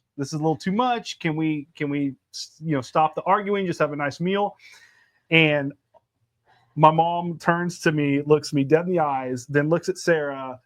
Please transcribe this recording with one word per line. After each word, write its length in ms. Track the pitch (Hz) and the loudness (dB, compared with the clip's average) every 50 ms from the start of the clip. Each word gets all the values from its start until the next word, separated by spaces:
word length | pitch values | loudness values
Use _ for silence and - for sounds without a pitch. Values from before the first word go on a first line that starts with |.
| _ _ _ | _ _ _
this 120 | - 139 135 | -10 -10 -8
is 40 | 160 | -6
a 40 | |
little 180 | 151 151 160 156 | -2 -2 -2 -2
too 160 | - - 190 | -2 -2 -4
much. 480 | 185 214 247 254 240 226 - - - - | -2 0 0 0 -2 -4 -6 -8 -10 -6
Can 160 | - 170 151 | -4 -4 -2
we, 320 | 156 160 160 156 151 139 - _ | -2 -2 -2 -2 -4 -6 -10 _
can 140 | - 151 143 | -8 -6 -4
we, 260 | 143 147 143 139 131 - _ _ - | -2 -2 -2 -4 -6 -8 _ _ -16
s-, 220 | - - - _ - | -16 -16 -16 _ -10
you 160 | 156 165 151 | -6 -2 -2
know, 60 | 135 | -2
stop 340 | 123 - - 165 156 151 - | -2 -2 0 2 2 2 0
the 80 | 175 - | -2 0
arguing, 420 | 175 190 208 202 190 202 202 196 | 0 2 2 2 0 -2 -2 -2
just 120 | 175 156 - | -2 -2 0
have 140 | 160 147 147 | -2 -2 -2
a 20 | |
nice 240 | 143 147 143 135 - | -4 -4 -6 -4 -4
meal? 360 | 165 180 190 202 202 196 - _ - - - - - _ _ _ _ _ _ _ _ - | -2 -2 0 0 -2 -2 -6 _ -20 -20 -20 -20 -20 _ _ _ _ _ _ _ _ 2
And 440 | 165 165 160 151 147 147 139 139 - _ _ _ _ _ _ _ _ _ _ _ _ _ _ _ _ _ _ _ - | 4 6 6 6 4 2 0 -2 -6 _ _ _ _ _ _ _ _ _ _ _ _ _ _ _ _ _ _ _ 0
my 160 | 151 156 156 | 6 6 6
mom 460 | 160 160 165 170 175 175 175 175 170 | 6 6 2 2 0 -2 -4 -4 -6
turns 420 | - - - 170 170 175 180 170 - | -4 0 0 2 2 0 -4 -4 -2
to 100 | - 170 | 0 0
me, 300 | 156 151 147 143 139 143 143 | 2 2 2 2 0 0 2
looks 280 | 147 151 151 147 - - | 4 2 2 2 0 -2
me 100 | 143 139 | 0 2
dead 220 | 135 151 156 175 | 4 2 2 2
in 60 | 180 | 2
the 80 | 180 170 | 0 0
eyes, 460 | 156 147 139 135 131 127 131 127 123 | 0 0 -2 -4 -4 -6 -6 -8 -6
then 220 | - 139 143 143 151 | -2 0 0 0 2
looks 200 | 165 170 165 - | 0 0 -2 -4
at 80 | 175 | -8
Sarah 600 | - - - 170 156 147 143 139 135 135 131 127 123 _ | -4 0 0 0 0 0 -4 -6 -8 -10 -12 -12 -14 _